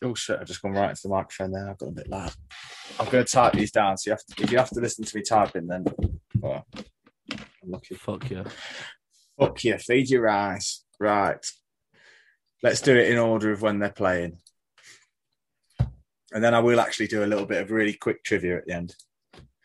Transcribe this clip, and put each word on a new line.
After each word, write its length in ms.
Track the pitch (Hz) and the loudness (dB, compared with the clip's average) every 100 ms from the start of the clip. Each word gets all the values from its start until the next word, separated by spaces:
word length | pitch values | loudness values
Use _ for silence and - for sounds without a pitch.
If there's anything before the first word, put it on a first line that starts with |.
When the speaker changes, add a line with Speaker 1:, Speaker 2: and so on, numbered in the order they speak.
Speaker 1:
oh 100 | 127 113 | -6 -6
shit, 240 | - 107 | -6 -6
I've 80 | 92 | -8
just 140 | 90 | -10
gone 100 | 98 | -4
right 160 | 98 98 | 0 -2
into 100 | - | -2
the 60 | 98 | -4
microphone 420 | 95 - - 95 | -4 -4 -8 -6
there. 180 | 95 98 | -6 -8
I've 80 | 95 | -10
got 120 | - | -12
a 20 | |
bit 160 | 87 - | -12 -10
loud. 220 | 95 87 - - - - - - - | -8 -10 -12 -18 -20 -20 -20 -12 -8
I'm 80 | - | 0
gonna 160 | 127 120 | 2 4
type 280 | 127 131 | 6 6
these 180 | - 104 | 4 2
down, 260 | 113 101 95 | 2 2 0
so 120 | 104 | -2
you 40 | |
have 120 | 107 - | -4 -6
to, 180 | - | -4
if 80 | 104 | 0
you 60 | 120 | 2
have 100 | 127 | 2
to 100 | 120 | 0
listen 240 | 117 - | -4 -4
to 140 | 107 104 | -8 -8
me 60 | |
typing, 440 | 101 110 95 92 85 | 0 2 2 -2 -6
then, 180 | 90 90 - 90 - _ - | -4 -4 -2 -4 -4 _ -4
well, 260 | 71 - - - - _ _ _ - | -2 -6 -10 -16 -18 _ _ _ -16
I'm 400 | - - _ 185 | -14 -16 _ -14
lucky. 240 | - - 92 | -14 -12 -12
Speaker 2:
Fuck 340 | - 98 127 | -10 -8 -8
yeah. 140 | 92 98 - - - - - _ _ _ - | -8 -10 -14 -14 -14 -16 -18 _ _ _ 2
Speaker 1:
Fuck 240 | 139 - 120 | 2 2 0
yeah, 120 | 101 | 0
feed 320 | - 123 127 | 2 2 4
your 200 | 127 113 | 4 4
eyes. 540 | 101 101 92 - - _ - | 2 0 -4 -8 -10 _ -2
Right. 460 | 104 104 92 - - - _ _ _ _ _ _ _ _ _ _ | 2 2 2 -2 -8 -14 _ _ _ _ _ _ _ _ _ _
Let's 180 | 120 - | 0 2
do 140 | 143 123 | 6 6
it 120 | 101 | 6
in 60 | 120 | 4
order 340 | 113 110 107 | 2 2 0
of 100 | 101 | 0
when 180 | 107 101 | 0 0
they're 100 | 101 | -2
playing. 460 | - 95 90 85 87 _ _ _ _ - - _ _ _ _ _ _ _ - - - _ _ _ | 0 0 0 -2 -8 _ _ _ _ -20 -20 _ _ _ _ _ _ _ -4 -4 -6 _ _ _
And 100 | 107 | 0
then 100 | 117 | 4
I 60 | 117 | 6
will 200 | 120 120 | 6 6
actually 280 | 113 - 104 | 4 0 -2
do 160 | 110 | 0
a 40 | 104 | 0
little 180 | 104 98 | 0 0
bit 160 | 95 | -2
of 80 | 95 | 0
really 240 | 110 107 | 0 0
quick 300 | 104 - - | 0 -4 -4
trivia 340 | - 101 87 87 | -2 -2 0 -4
at 80 | - | -4
the 80 | |
end. 220 | 87 87 - _ _ _ - - _ | -8 -8 -14 _ _ _ -20 -20 _